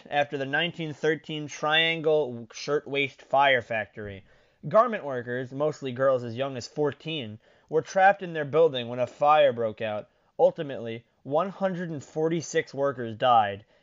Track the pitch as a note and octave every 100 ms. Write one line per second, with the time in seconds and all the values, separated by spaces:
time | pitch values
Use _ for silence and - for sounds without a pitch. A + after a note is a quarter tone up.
0 | - C#3+ C#3+ C#3+ C3+ D3 E3+ E3 D#3+ C#3+
1 | D#3 D#3 - D3+ D3 - D3+ D#3 E3 E3
2 | D#3 D3+ C3 A#2+ A#2 - - D3 B2 C#3
3 | C#3 - - C3+ C#3 B2+ A2 A2+ G#2 -
4 | G#2 G2 - _ _ _ D3 G3 A#3+ G#3
5 | C#3+ B2+ A#2+ B2 B2+ C3+ D3+ C#3+ C3+ B2
6 | C3+ C3 A#2+ A2+ C3+ C3 - - D3 -
7 | D#3 D#3+ A2 G#2+ _ _ _ D#3 - G3
8 | F#3+ G3 F3+ D#3+ C#3 D3 E3 C3 A#2 B2
9 | B2 - D3 D3+ C#3+ A#2+ A2+ G#2+ A2 G#2
10 | - _ _ - F3+ E3+ D3 A#2+ A#2 A2+
11 | - _ C3+ D3 G3 - G3 F3 F3 D#3
12 | - D#3 D#3+ E3+ C3+ D#3+ D#3 C3 C#3 B2
13 | A#2 A2 C3 A#2+ G#2 G2+ - _